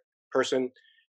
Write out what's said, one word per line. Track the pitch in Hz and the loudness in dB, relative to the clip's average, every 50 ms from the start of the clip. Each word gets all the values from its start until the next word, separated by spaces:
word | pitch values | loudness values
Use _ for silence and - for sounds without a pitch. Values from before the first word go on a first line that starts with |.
| _ _ _ _ _ - | _ _ _ _ _ -4
person, | - 131 123 - 139 131 127 127 - _ _ _ _ _ _ _ | -2 0 0 0 0 -2 -2 -4 -8 _ _ _ _ _ _ _